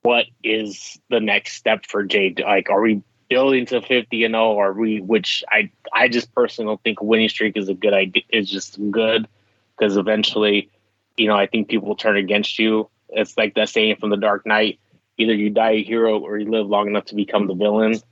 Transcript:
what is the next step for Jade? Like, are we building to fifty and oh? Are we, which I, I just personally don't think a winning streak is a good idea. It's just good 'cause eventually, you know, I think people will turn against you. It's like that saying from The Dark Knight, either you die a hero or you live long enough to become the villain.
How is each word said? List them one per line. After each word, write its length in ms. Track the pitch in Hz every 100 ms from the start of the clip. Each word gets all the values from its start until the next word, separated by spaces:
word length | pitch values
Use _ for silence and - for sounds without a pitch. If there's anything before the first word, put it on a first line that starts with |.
what 220 | 120 120 113 _
is 560 | 113 110 107 95 - - _
the 100 | 120
next 360 | 107 104 - -
step 300 | - 110 -
for 180 | 104
Jade? 360 | 98 104 95 87
Like, 300 | - 98 -
are 120 | 98
we 200 | 113 104 - _ _
building 380 | 127 135 135 120
to 160 | 123
fifty 420 | - 123 110 117
and 120 | 113 113
oh? 240 | 113 104
Are 120 | 98
we, 300 | 98 113 107
which 420 | 92 110 - - -
I, 220 | 107 104 _ -
I 160 | 110 123
just 260 | 120 - -
personally 340 | 120 - 110
don't 140 | 107
think 180 | - 104
a 20 |
winning 240 | 104 113 110
streak 300 | - 107 104
is 100 | 95
a 60 |
good 200 | 92 107
idea. 280 | 98 95 90 -
It's 220 | 113 98
just 280 | 98 - 98 104
good 360 | 104 110 113 110 _ _ _ _ -
'cause 200 | 107 98
eventually, 720 | 98 107 104 107 104 101 - _ _ _ _ -
you 100 | 107
know, 80 | 104
I 120 | 98
think 200 | 113 104
people 200 | 113 101
will 80 | 104
turn 200 | 110 101
against 420 | 95 104 104 -
you. 280 | 110 110 107 _ _
It's 260 | 107 104 -
like 200 | 110 113
that 140 | 107
saying 280 | 117 107 104
from 140 | 107
The 60 | 101
Dark 280 | 107 101 -
Knight, 340 | 107 110 - _ _ _ -
either 160 | 113
you 160 | 107 104
die 220 | 104 110
a 120 | 110
hero 360 | 101 117 113 107
or 180 | - 104
you 140 | 104
live 160 | 113 101
long 200 | 104 104
enough 180 | 104 -
to 100 | 104
become 320 | 101 107 98
the 80 | 92
villain. 400 | 104 107 110 110 _